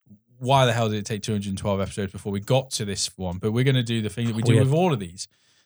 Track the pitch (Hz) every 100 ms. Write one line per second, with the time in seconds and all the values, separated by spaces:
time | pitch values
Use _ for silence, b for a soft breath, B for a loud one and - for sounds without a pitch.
0 | _ - _ _ 127 135 127 113 113 107
1 | 101 107 - 104 101 95 107 98 92 -
2 | 98 101 104 101 101 127 - - 101 95
3 | - - 92 90 107 113 131 131 117 117
4 | 107 - 117 113 117 131 135 156 185 123
5 | 90 87 - _ _ _